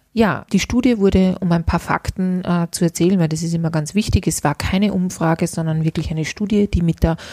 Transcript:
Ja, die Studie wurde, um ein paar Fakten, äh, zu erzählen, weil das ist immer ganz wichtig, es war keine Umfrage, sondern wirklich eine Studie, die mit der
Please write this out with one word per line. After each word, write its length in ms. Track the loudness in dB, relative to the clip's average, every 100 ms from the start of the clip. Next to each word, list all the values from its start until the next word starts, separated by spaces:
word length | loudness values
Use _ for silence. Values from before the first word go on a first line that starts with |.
| _
Ja, 320 | 0 2 0 0
die 80 | -2
Studie 380 | 0 2 2 4
wurde, 400 | 4 4 2 2
um 140 | 0
ein 100 | 0
paar 160 | 0 -2
Fakten, 640 | -2 -4 -4 -4 -2 -2
äh, 240 | -2 -2 -2
zu 140 | 0
erzählen, 340 | -2 2 2 2
weil 120 | 2
das 140 | 0
ist 100 | -2
immer 180 | -2 -2
ganz 240 | -2 -2 -2
wichtig, 320 | 0 0 0
es 160 | -2
war 120 | -2 -2
keine 360 | -2 0 0
Umfrage, 560 | 0 -2 -2 0 0 -2
sondern 380 | -2 -2 0 0
wirklich 260 | -2 -4
eine 140 | -4 -4
Studie, 440 | -4 -2 0 2
die 120 | 2
mit 200 | 0 0
der 140 | 0 0 -6